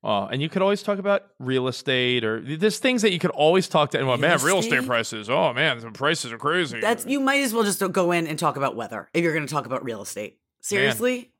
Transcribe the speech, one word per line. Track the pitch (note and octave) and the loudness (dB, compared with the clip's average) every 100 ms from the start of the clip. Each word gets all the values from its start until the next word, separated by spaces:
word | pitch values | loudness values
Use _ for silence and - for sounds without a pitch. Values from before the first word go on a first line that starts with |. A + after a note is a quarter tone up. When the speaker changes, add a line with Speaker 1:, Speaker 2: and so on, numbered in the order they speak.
Speaker 1:
Oh, | G#2+ G#2 | 0 -2
and | G2 B2+ | 0 -4
you | D#3 | -2
could | F#3+ | 0
always | F#3+ G3+ | 2 0
talk | - G3+ | -2 -4
about | G3 G3+ - _ | 0 -2 -2 _
real | B2+ C3 B2+ | -2 0 0
estate | B2 - B2+ B2 B2 | -4 -2 0 2 0
or | A2 A2 | 0 -4
th-, | - D#3+ | -6 0
there's | G#3 G#3 | 0 2
things | C4 B3+ | 0 2
that | G#3+ | 2
you | F3 | 2
could | F3 | -2
always | C#3+ D3+ F#3 - | 4 6 6 4
talk | E3 D3+ | 2 2
to | D3 | 2
anyone. | C3 B2 | 0 2
Speaker 2:
Real | D3 | 4
Speaker 1:
"Man, | E3 C#3 | 2 2
real | F#3+ | 2
estate | A3+ C3+ | 2 0
Speaker 2:
estate? | B2+ | 0
Speaker 1:
prices. | A#2+ A2+ A2 G#2 | -2 -2 -6 -2
Oh, | C#3 E3+ | 2 2
man, | A#2+ D#3 A#2+ | 2 0 0
the | A2+ | -6
prices | A2 C#3 E3 B2 | -2 0 0 -4
are | A2+ | -4
crazy." | - F3 D#3+ A#2+ | -2 0 -2 -2
Speaker 2:
That's, | G#3 A#3 | -2 -2
you | - C#4 | -2 0
might | C4+ C#4 | 2 2
as | C#4 | 0
well | A3+ | 0
just | G#3 F#3+ G3 | 0 0 -2
go | F3+ F3 | 0 2
in | F3 E3 | 2 0
and | D3+ | 0
talk | D#3+ C#3+ | -2 0
about | C3+ G#2+ | -2 -2
weather | A2 A2 - | -8 -8 -4
if | - | -2
you're | E3+ | 0
gonna | D#3 D3 | 0 -2
talk | D3+ C3 | -4 -4
about | B2+ | -6
real | C3 A2 | -6 -8
estate. | F#2+ - G#2 | -10 -10 -10
Speaker 1:
Man. | _ _ _ | _ _ _
Speaker 2:
Seriously? | - G3+ C#3 A#2 A#3+ B3 A#3+ _ | -4 0 2 2 0 -2 -8 _